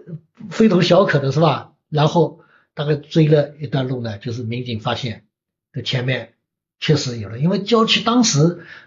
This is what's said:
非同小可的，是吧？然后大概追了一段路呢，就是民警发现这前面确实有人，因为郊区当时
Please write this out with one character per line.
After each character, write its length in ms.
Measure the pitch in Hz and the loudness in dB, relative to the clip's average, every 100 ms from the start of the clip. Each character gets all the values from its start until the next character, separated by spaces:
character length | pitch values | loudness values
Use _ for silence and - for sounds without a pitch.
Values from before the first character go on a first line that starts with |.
| - 160 _ - - | -14 -16 _ -18 -6
非 180 | - 220 | 2 4
同 160 | 175 | 4
小 220 | 160 175 202 | 4 4 4
可 140 | 143 | 2
的， 120 | 135 | 0
是 80 | 139 | 2
吧？ 320 | 160 123 - _ _ | 2 0 -6 _ _
然 180 | 151 156 | 0 2
后 340 | 175 147 - _ _ _ | 2 0 -4 _ _ _
大 120 | - 147 | -6 -4
概 100 | 143 | -4
追 320 | - 165 151 | 0 2 4
了 280 | 151 143 - | 4 2 -6
一 100 | 135 | -6
段 200 | 135 127 | -4 -4
路 140 | 127 | -6
呢， 160 | 113 104 | -8 -8
就 140 | 123 | -8
是 120 | 117 | -8
民 220 | 113 120 123 | -6 -8 -8
警 140 | 107 | -6
发 160 | 123 117 | -4 -4
现 300 | 120 104 _ _ _ _ _ | -6 -10 _ _ _ _ _
这 80 | 127 | -10
前 240 | - 131 127 | -6 -4 -4
面 280 | 123 - _ _ _ _ _ | -6 -8 _ _ _ _ _
确 160 | - 147 | 0 0
实 220 | 127 117 | -2 -8
有 120 | 101 | -10
人， 120 | 117 | -4
因 80 | 165 | -2
为 140 | 196 | -2
郊 220 | - 226 220 | 0 2 2
区 180 | - | 0
当 200 | 226 247 | 2 2
时 420 | 220 143 165 - - - | 2 4 2 0 -10 -20